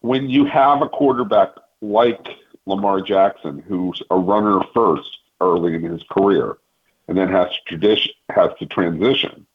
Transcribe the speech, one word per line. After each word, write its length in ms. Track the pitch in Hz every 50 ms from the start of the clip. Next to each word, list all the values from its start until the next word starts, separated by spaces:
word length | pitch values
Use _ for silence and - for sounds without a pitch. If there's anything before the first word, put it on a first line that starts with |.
When 280 | - 117 131 135 139 131
you 160 | 127 143 143
have 360 | 143 - 143 135 143 143 143
a 80 | 151 139
quarterback 600 | - - 143 135 127 120 123 101 107 104 95 - - - _ _ _ _
like 460 | 110 104 101 110 240 240 240 - - - - _ _ _ - _ _
Lamar 360 | 95 98 98 101 101 98 95
Jackson, 580 | 92 101 104 95 95 101 - - - 78 71 71
who's 420 | - - 101 90 90 90 87 - - _
a 60 | 92
runner 420 | 95 90 92 101 107 104 104 101 92 - - _
first 460 | 117 113 95 78 73 - - - - _ _ _ _
early 360 | 87 92 85 87 85 87 82
in 80 | 82 85
his 180 | 82 85 80 - _
career, 480 | - 98 98 98 95 76 62 - - _ _ _ _ _ _ _ _ _ _
and 80 | - 87
then 120 | 95 95 92
has 200 | 95 92 90 - - - _
to 100 | - 87
tradi-, 320 | 82 82 - - - - - - _ _ -
has 180 | - 98 87 - - -
to 60 | -
transition 800 | - - - 92 85 85 78 98 123 139 135 - - - - - _